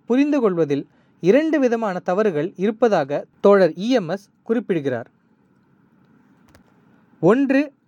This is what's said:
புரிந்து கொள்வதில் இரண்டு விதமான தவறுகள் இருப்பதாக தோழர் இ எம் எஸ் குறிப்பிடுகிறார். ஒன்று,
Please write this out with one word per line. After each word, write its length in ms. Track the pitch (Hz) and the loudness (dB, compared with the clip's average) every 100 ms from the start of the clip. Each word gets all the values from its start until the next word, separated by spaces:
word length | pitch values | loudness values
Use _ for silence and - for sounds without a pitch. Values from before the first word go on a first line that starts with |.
புரிந்து 360 | _ 247 294 294 | _ 0 0 0
கொள்வதில் 440 | 226 175 151 139 - _ _ _ | 0 0 -2 -2 -6 _ _ _
இரண்டு 340 | 165 247 320 311 | 0 2 2 0
விதமான 380 | 254 226 220 180 | 0 0 -4 -6
தவறுகள் 480 | 185 185 214 147 165 - | -4 -2 0 -2 -6 -4
இருப்பதாக 680 | 196 220 240 190 135 143 - _ | -4 0 0 0 -2 -6 -8 _
தோழர் 340 | 196 202 175 165 | 4 6 4 0
இ 140 | 214 | -2
எம் 160 | 254 165 | -2 -2
எஸ் 220 | 190 - _ | -8 -12 _
குறிப்பிடுகிறார். 680 | - 233 - 170 135 120 123 _ _ _ _ _ _ _ _ _ _ _ _ _ _ _ _ _ _ _ _ _ | -6 -6 -2 -4 -4 -6 -10 _ _ _ _ _ _ _ _ _ _ _ _ _ _ _ _ _ _ _ _ _
ஒன்று, 380 | 160 240 277 269 294 _ | 2 2 2 0 -2 _